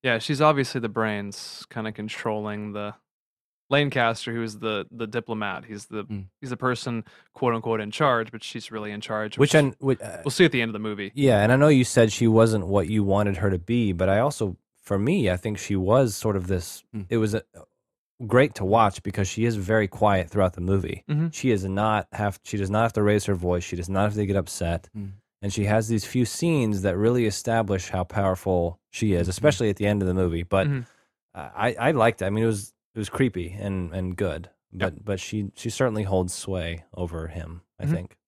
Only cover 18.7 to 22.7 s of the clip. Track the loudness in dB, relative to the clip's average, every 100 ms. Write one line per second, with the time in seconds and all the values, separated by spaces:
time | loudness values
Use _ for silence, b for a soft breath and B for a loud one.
18.7 | 4 4 2 -8 -4 -4 0 -2 -2 0
19.7 | 2 0 2 2 2 0 2 0 0 0
20.7 | 0 0 -8 -4 -2 -2 -2 0 0 0
21.7 | 0 2 0 -2 -4 -4 -4 -8 -6 -2